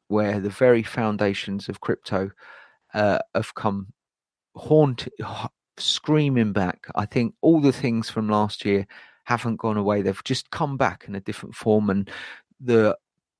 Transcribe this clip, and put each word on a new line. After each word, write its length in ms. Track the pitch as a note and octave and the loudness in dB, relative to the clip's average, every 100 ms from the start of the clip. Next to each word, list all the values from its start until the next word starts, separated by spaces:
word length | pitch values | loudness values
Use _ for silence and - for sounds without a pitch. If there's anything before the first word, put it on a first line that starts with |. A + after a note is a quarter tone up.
| - | -4
where 320 | G#2 G#2 G#2 | 0 0 0
the 100 | G2 | -2
very 340 | G2 B2+ A#2+ | 2 4 4
foundations 840 | A2 - A2 G#2 G#2 G2 - G2 - | 2 -2 -2 0 0 -2 -6 -8 -8
of 120 | G2 | -8
crypto, 500 | - - - F#2+ G2 - - - - _ _ | -6 -6 -2 -4 -4 -8 -20 -20 -20 _ _
uh, 260 | G#2 G#2 F#2 - | 0 2 2 -2
have 200 | - A2 - | -4 -4 -4
come 320 | A2 G2 G2 - _ _ _ _ _ - | -4 -4 -8 -18 _ _ _ _ _ -8
haunt-, 540 | - D#3 C#3+ A#2+ - - | 2 4 4 2 -10 -10
h-, 300 | G#2+ G#2+ - _ _ - | -10 -8 -12 _ _ -8
screaming 760 | - - - D3+ C#3+ B2+ G#2+ | -4 -4 0 2 4 2 2
back. 340 | G2 F2+ - - - | 2 -2 -4 -8 -6
I 100 | G#2 | -2
think 300 | B2+ A#2 - | -2 -2 0
all 180 | D#3+ E3 | 4 4
the 140 | C#3+ | 4
things 360 | C3 B2+ A2+ A2 | 2 0 -2 -4
from 200 | - G#2+ | -4 0
last 340 | G#2+ G#2 - | 0 0 -2
year 240 | G#2 G2+ G2 - - _ - | 0 0 -2 -12 -20 _ -4
haven't 320 | A#2+ A#2+ G#2+ | -2 -2 -4
gone 180 | A#2 G#2+ | -2 0
away. 260 | G2+ G#2 | 0 0
They've 220 | G2 G2 | 0 -2
just 260 | - C3 - | -4 -6 -6
come 260 | - D3+ C3+ | -6 -4 0
back 260 | A#2 - - | -2 -2 -10
in 80 | G2 | -10
a 40 | |
different 360 | - - - - | -10 -12 -12 -4
form, 340 | A2+ G#2+ G#2 | 2 2 2
and 200 | G2 F#2+ - - - _ - | 0 -2 -10 -16 -18 _ -10
the 340 | B2 A#2 G#2+ - _ _ _ _ | 2 4 4 0 _ _ _ _